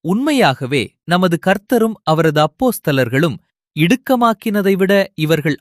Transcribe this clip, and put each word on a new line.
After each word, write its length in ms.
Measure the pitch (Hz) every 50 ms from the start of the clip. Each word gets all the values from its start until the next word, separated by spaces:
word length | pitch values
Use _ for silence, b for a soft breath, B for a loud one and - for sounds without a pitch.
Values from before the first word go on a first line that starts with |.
உண்மையாகவே 1000 | - 160 196 233 277 311 294 254 202 147 127 - 135 120 143 135 101 - - _ _
நமது 340 | - 175 180 185 180 170 160
கர்த்தரும் 560 | - 185 202 202 - - 254 233 226 226 - -
அவரது 380 | _ 160 160 156 160 160 147 151
அப்போஸ்தலர்களும் 960 | 151 156 - - 254 254 - - - 160 143 135 127 120 123 135 165 160 107 - - _ _ _ _ _ _ 151
இடுக்கமாக்கினதை 1000 | 156 175 262 254 - - 262 240 240 226 220 - - 226 202 208 190 196 196
விட 360 | 185 190 185 202 196 190 - -
இவர்கள் 420 | - 156 151 165 156 143 165 139 -